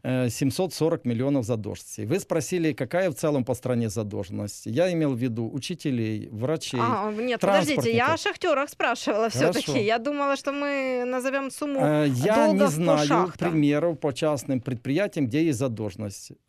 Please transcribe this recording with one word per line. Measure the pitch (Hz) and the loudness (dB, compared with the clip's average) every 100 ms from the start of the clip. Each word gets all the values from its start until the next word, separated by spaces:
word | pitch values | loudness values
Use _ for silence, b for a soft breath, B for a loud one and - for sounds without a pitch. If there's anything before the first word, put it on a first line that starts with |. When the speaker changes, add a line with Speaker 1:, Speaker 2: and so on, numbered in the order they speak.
Speaker 1:
э, | 127 127 123 | 0 0 0
семьсот | - 139 - 185 | 2 0 2 -2
сорок | - 156 165 | 2 0 2
миллионов | 120 117 135 143 | -2 0 2 0
задолженности. | 117 113 101 95 - - | 0 -4 -4 -10 -12 -10
Вы | 107 185 | -2 -2
спросили, | - 165 151 180 160 | 0 -2 0 0 0
какая | 135 131 175 190 | -2 -2 0 0
в | |
целом | 135 165 147 | 0 0 0
по | 120 | 0
стране | 123 123 120 113 | -2 0 0 0
задолженность. | 113 104 104 95 104 104 - 110 | -2 -4 -6 -6 -6 -8 -8 -4
Я | 120 185 | 0 2
имел | 170 151 | 2 0
в | 120 | 0
виду | 127 113 113 | -2 -2 -4
учителей, | 139 - 170 151 123 110 107 107 | -6 -8 -6 -2 -2 -2 -4 -6
врачей, | 107 127 160 - - | -4 -2 -2 -4 0
Speaker 2:
А, | 233 220 214 | 0 0 -2
нет, | 214 247 226 | -4 -2 0
подождите, | 185 196 185 262 226 | 4 4 4 0 2
я | 226 | 2
о | 262 | 2
Speaker 1:
транспортников. | 320 | 2
Speaker 2:
шахтерах | 415 - 359 277 294 | -2 -2 0 2 0
спрашивала | - 311 349 - 214 226 | -2 -2 0 0 0 0
Speaker 1:
Хорошо. | 208 220 | 2 2
Speaker 2:
все-таки. | 180 - 151 | 2 0 0
Я | 208 233 | 2 0
думала, | 240 285 277 269 | 0 -2 0 0
что | 285 | -2
мы | 277 285 277 262 254 247 | -2 -2 -2 -2 -2 -2
назовем | 254 262 269 269 | -2 -2 -2 -4
сумму | - 294 277 | -6 -4 0
Speaker 1:
Э, | 196 151 147 | 2 4 2
я | 123 170 220 - | 2 2 4 4
не | - | 6
Speaker 2:
долга | 190 | 4
по | |
Speaker 1:
знаю | 151 170 156 147 | 4 4 4 4
Speaker 2:
шахтам. | 240 185 - 175 | 2 2 -2 0
Speaker 1:
примеров | 160 147 147 170 156 | 4 4 4 0 0
по | 151 | -2
частным | 127 156 143 - 131 | 0 0 0 -2 -2
предприятиям, | - 120 123 143 202 170 127 | -2 -6 -2 0 0 0 0
где | 139 | 2
есть | 170 127 | 2 2
задолженность. | 135 110 107 - 104 - - - | -2 -2 -6 -6 -8 -10 -18 -20